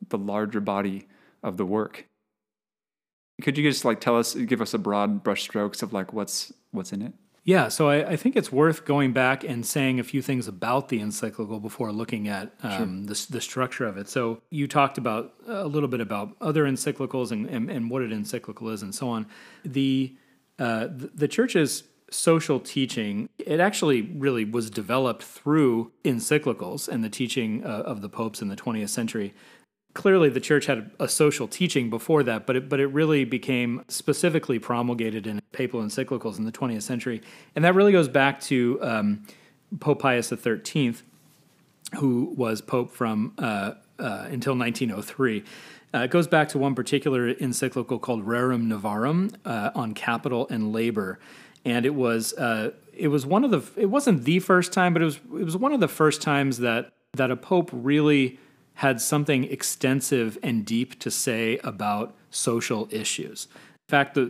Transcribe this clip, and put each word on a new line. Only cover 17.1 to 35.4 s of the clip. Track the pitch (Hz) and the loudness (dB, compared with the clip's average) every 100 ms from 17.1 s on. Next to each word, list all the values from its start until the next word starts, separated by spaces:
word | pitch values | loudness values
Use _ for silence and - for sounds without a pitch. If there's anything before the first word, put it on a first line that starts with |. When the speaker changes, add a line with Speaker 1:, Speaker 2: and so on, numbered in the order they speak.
| 131 120 | -4 -4
Speaker 2:
and, | 110 107 | -4 -4
and, | 123 113 | -4 -4
and | 131 117 | -4 -4
what | 131 | -4
an | 120 | -4
encyclical | 107 104 120 - 104 113 | -4 -6 -8 -10 -10 -8
is | 107 | -8
and | 98 | -8
so | 98 131 | -6 -4
on. | 113 104 - - - | -4 -6 -12 -20 -16
The, | 170 135 135 131 131 - _ _ _ - | -6 0 2 2 -2 -6 _ _ _ -6
uh, | 123 113 117 | -2 -2 -4
th-, | 139 131 | -8 -12
the | - 143 | -2 -2
church's | - 247 185 143 - - _ _ | 2 2 4 2 0 -10 _ _
social | - - 165 - 135 | -2 4 4 4 -2
teaching, | - - 131 - 107 101 - - | -2 -2 -2 -2 -4 -4 -6 -8
it | - 156 | -2 2
actually | 185 208 165 127 | 2 2 2 2
really | 110 165 135 123 | 0 -2 0 0
was | 107 120 110 | 0 -2 -4
developed | 104 101 123 131 107 | -6 -2 0 0 -2
through | - - - 156 139 117 113 _ | -8 -8 0 4 6 4 0 _
encyclicals | 160 120 - 151 143 110 - 143 - | -2 0 2 2 2 -2 -4 -8 -6
and | 127 | -4
the | 113 | -4
teaching, | - 123 131 113 107 | -4 -4 -2 -2 -4
uh, | - 107 | -4 -6
of | - 117 | -6 -8
the | 101 | -8
popes | - 113 104 | -6 -6 -6
in | 101 | -8
the | 101 | -6
twentieth | - 110 104 | -6 -4 -4
century. | - 113 117 101 - - - _ _ _ | -4 -4 -4 -6 -10 -20 -20 _ _ _
Clearly, | - 202 190 156 | 0 4 6 6
the | 127 | 4
church | - 147 139 | 2 2 2
had | 127 107 - | -2 -4 -6
a | 120 | -2
social | - 151 143 113 | 4 4 2 -2
teaching | - 180 143 120 | -2 0 0 -2
before | 117 - 156 | -2 2 2
that, | 123 110 - | 2 0 0
but | |
it, | 127 139 | -2 0
but | 139 | 0
it | 139 | 0
really | 139 156 151 | 2 4 4
became | 127 123 - 127 120 123 - | 2 -2 0 0 0 -2 -6
specifically | - - 143 175 156 - 120 | -6 -2 2 2 2 0 -2
promulgated | - 120 120 120 113 110 110 | 0 0 0 0 -2 -4 -4
in | 104 | -6